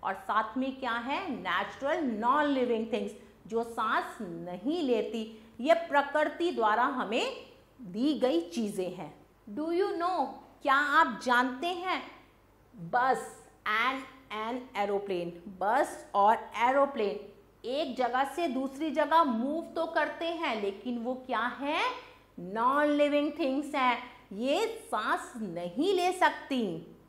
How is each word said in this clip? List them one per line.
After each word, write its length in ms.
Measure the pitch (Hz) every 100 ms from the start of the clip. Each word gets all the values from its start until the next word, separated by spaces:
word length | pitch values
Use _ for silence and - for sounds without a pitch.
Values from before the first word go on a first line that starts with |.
और 120 | -
साथ 420 | 190 - 208 220 262
में 240 | 269 262
क्या 120 | 254
है? 380 | 233 240 294 381
Natural 640 | 220 180 175 196 - 269 339
non-living 920 | 285 214 233 277 294 269 240 226 220
things, 200 | 226 202 - - - -
जो 180 | 220
सांस 540 | 233 233 220 277 349 -
नहीं 640 | 202 170 175 180 214 339
लेती, 680 | 285 226 208 226 220 - - -
ये 140 | 247
प्रकृति 760 | 330 - 285 277 302 302 302 339
द्वारा 320 | 247 220 220
हमें 640 | 247 254 190 233 466 - - - - _
दी 380 | 226 185 277 269
गई 220 | 254 320
चीज़ें 540 | 339 - 208 180 180
हैं। 320 | 175 151 - - _ -
Do 100 | 208
you 240 | 311 339 403
know? 380 | 339 339 370 262 - - -
क्या 120 | 285
आप 460 | 269 294 294 285 202
जानते 420 | 247 240 254 254 339
हैं? 360 | 359 370 311 - - - _ _ _ _ -
Bus 680 | 170 240 254 240 - - - - - 214 240
and 140 | 269 269 - - 214 220
an 320 | 254 247 196
aeroplane। 500 | 202 202 202 180 175 170 - 190
Bus 460 | 190 247 311 - -
और 360 | 202 202 226 - 208
aeroplane 760 | 240 269 277 247 208 - - - - _ 220
एक 280 | 269 320 240
जगह 280 | 247 247
से 240 | 277 277 339
दूसरी 420 | 254 269 269 320
जगह 340 | 285 294 320
move 400 | 311 220 254 311
तो 220 | 330 - 330
करते 380 | 330 294 -
हैं, 380 | 330 339 320 220
लेकिन 360 | 202 196 254 240
वो 160 | 233
क्या 320 | 254 254 226 233
है? 680 | 247 277 320 466 494 - - - -
नॉन 460 | 180 208 240 285 294
लिविंग 460 | 294 294 294 294 294
things 360 | 311 262 285
हैं, 280 | 294 254 240 - - -
ये 340 | 196 247 311 440 - -
सांस 460 | 226 226 330 - 247
नहीं 580 | 214 170 175 175 339
ले 180 | 381 359
सकती। 800 | 370 320 302 - 262 214 165 - -